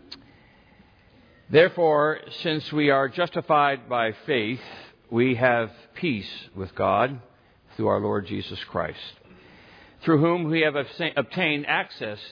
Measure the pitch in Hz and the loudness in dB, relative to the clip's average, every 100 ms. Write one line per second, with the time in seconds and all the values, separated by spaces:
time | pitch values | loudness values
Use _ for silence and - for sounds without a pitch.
0 | - - - - - _ _ _ _ _ | -20 -20 -20 -20 -20 _ _ _ _ _
1 | _ _ _ _ - 151 185 185 165 147 | _ _ _ _ 2 4 6 4 2 4
2 | 151 151 - - 170 156 - 151 147 135 | 2 0 -8 -8 -4 -4 -2 0 4 4
3 | 135 175 175 170 - 151 143 135 113 120 | 2 -2 -4 -2 2 2 2 0 -4 -2
4 | 113 107 - 131 107 127 - - - - | -2 -4 -2 0 0 -6 -10 -20 -20 -20
5 | - 117 131 117 127 120 110 - - - | -2 2 2 4 2 2 -2 -8 -20 -6
6 | 175 107 95 - - 95 92 - 95 101 | -4 -4 -6 -14 -14 -10 -8 -2 2 2
7 | 131 127 - _ _ _ _ - 104 101 | 2 -2 -16 _ _ _ _ -2 0 2
8 | 104 104 98 101 - - - 90 80 - | 0 -2 -4 -8 -8 -12 -8 -6 -6 -8
9 | - - - - - - - - - - | -16 -20 -20 -20 -20 -20 -20 -20 -20 -6
10 | 165 151 165 175 156 165 156 143 131 - | 2 4 4 2 0 2 2 0 -4 -6
11 | 165 143 123 185 165 147 143 165 190 - | -4 -4 -4 -2 0 0 -2 -2 -4 -8
12 | 110 104 - | -10 -10 -14